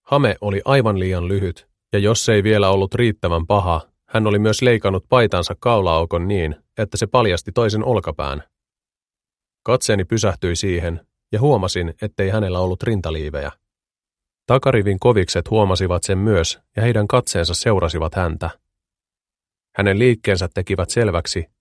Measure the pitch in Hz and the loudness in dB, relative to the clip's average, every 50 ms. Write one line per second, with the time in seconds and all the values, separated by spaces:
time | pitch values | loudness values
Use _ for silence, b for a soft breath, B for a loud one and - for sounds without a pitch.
0 | _ - 143 143 135 107 95 - 104 101 98 98 - - 139 139 110 107 101 92 | _ -2 0 2 2 2 0 -2 -4 -4 -4 -2 0 2 2 2 2 2 0 0
1 | 92 92 92 87 87 90 101 98 95 87 78 - - _ _ _ _ _ - 101 | -2 -2 -2 -2 -2 -2 -2 -2 -2 -4 -6 -8 -16 _ _ _ _ _ 0 2
2 | 101 107 113 - - 117 110 101 98 110 107 104 98 95 98 98 98 92 - 123 | 2 2 2 0 2 2 2 4 4 4 4 4 4 4 2 2 0 0 0 0
3 | 120 110 95 - - 85 85 82 85 - 107 101 87 90 82 78 - _ _ _ | 0 0 0 -2 -2 -2 0 0 0 2 2 2 2 0 -2 -2 -4 _ _ _
4 | _ - - 110 107 107 104 101 107 110 107 - 127 123 117 107 - 98 95 92 | _ -4 -2 0 0 2 2 2 2 0 0 2 2 2 2 2 0 0 -2 -2
5 | - _ 127 123 113 98 95 87 85 - 98 - - 120 117 104 95 85 80 82 | 0 _ 2 4 4 4 2 -2 -2 -4 -6 -4 0 0 2 2 2 2 2 0
6 | 85 - 85 85 87 98 104 92 80 76 73 - _ _ _ - 104 - - - | 0 -2 -2 -4 -2 -2 -2 -2 -2 -4 -6 -10 _ _ _ -6 -6 -6 -4 -4
7 | 113 - - 123 117 98 87 - - 101 - 120 117 104 107 107 117 131 117 95 | -2 0 2 2 2 2 0 -2 -4 -4 -2 -2 0 0 -2 -2 -2 -2 -2 -2
8 | - 80 73 - 71 69 69 78 - _ _ _ _ _ _ _ _ _ _ _ | -2 -4 -6 -6 -8 -8 -8 -10 -12 _ _ _ _ _ _ _ _ _ _ _
9 | _ _ _ _ _ _ _ _ _ _ _ _ - 113 123 127 - - 107 98 | _ _ _ _ _ _ _ _ _ _ _ _ -2 0 0 0 0 0 0 0
10 | 90 - 113 107 110 98 87 - 95 87 85 - 107 95 90 85 85 85 85 - | 0 -2 -2 0 0 0 -2 -2 -2 -4 -2 -2 -2 -2 -2 -2 -4 -4 -6 -8
11 | - _ _ _ _ _ 107 107 135 147 131 101 92 90 - 90 85 80 - - | -12 _ _ _ _ _ -2 0 2 2 2 2 0 -2 -4 -4 -6 -6 -6 -8
12 | 110 101 - - 98 95 107 110 101 92 90 90 92 90 90 - - 117 110 92 | -10 -8 -4 -4 -2 -2 0 -2 -2 -2 -2 -2 -2 -2 -4 -4 -2 -2 -2 -2
13 | 82 82 80 78 76 73 73 71 71 71 - _ _ _ _ _ _ _ _ _ | -2 -4 -6 -6 -6 -8 -8 -8 -8 -10 -12 _ _ _ _ _ _ _ _ _
14 | _ _ _ _ _ _ _ _ _ - 123 131 - 135 123 107 98 101 95 92 | _ _ _ _ _ _ _ _ _ 0 0 2 2 2 2 2 2 0 0 2
15 | - 123 113 101 87 - - 90 - - 110 110 104 92 92 85 95 90 90 87 | 2 4 4 4 2 0 -2 -4 -2 0 2 2 2 2 2 0 0 -2 -2 -2
16 | - - 95 95 104 110 101 85 80 - - - _ _ _ 107 113 120 110 107 | -2 -2 -2 0 2 2 2 2 0 -2 -6 -10 _ _ _ -2 0 2 2 0
17 | 104 - 131 123 - - - 87 82 85 85 - - 120 104 92 85 80 82 78 | 0 2 2 0 0 0 -2 -2 -2 -2 -4 -2 0 0 2 2 0 -2 -2 -4
18 | 80 80 - 95 90 82 80 80 80 82 - _ _ _ _ _ _ _ _ _ | -4 -4 -2 -2 -2 -2 -4 -6 -8 -8 -10 _ _ _ _ _ _ _ _ _
19 | _ _ _ _ _ _ _ _ _ _ _ _ _ _ - - 101 101 95 104 | _ _ _ _ _ _ _ _ _ _ _ _ _ _ -4 0 0 2 2 4
20 | 123 127 113 113 - 104 95 87 90 - - 95 90 - 98 92 87 - - 117 | 4 4 2 2 0 0 0 0 -2 -4 -4 -6 -4 -4 -2 -2 -4 -2 0 0
21 | 113 101 85 85 - - - 87 78 - _ _ | 0 0 0 -2 -4 -4 -6 -6 -8 -8 _ _